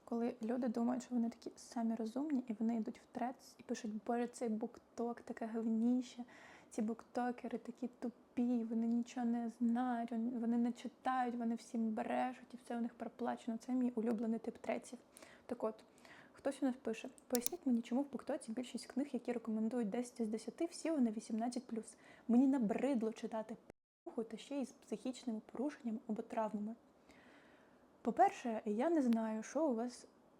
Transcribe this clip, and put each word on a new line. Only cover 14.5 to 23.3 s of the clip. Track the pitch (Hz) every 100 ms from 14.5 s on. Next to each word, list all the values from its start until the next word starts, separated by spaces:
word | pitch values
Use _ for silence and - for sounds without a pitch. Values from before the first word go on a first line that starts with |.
| 226
треців. | - 240 - 240 - - - - -
Так | 247
от, | 220 220 - - - - -
хтось | - 277 285
у | 277
нас | 247
пише: | - 226 262 - -
"Поясніть | 247 - 359 -
мені, | 233
чому | - 240
в | 285
буктоці | 226 - 302 -
більшість | 220 247 226 -
книг, | - 285
які | 240 -
рекомендують | 240 226 220 220 247 214
десять | 233 247 -
із | 220
десяти, | 220 - - 339
всі | - 302
вони | 320 240
вісімнадцять | 214 - 220 233 247 -
плюс. | 226 220 - - - -
Мені | 233 269
набридло | 269 208 233 247 269 220
читати | 220 226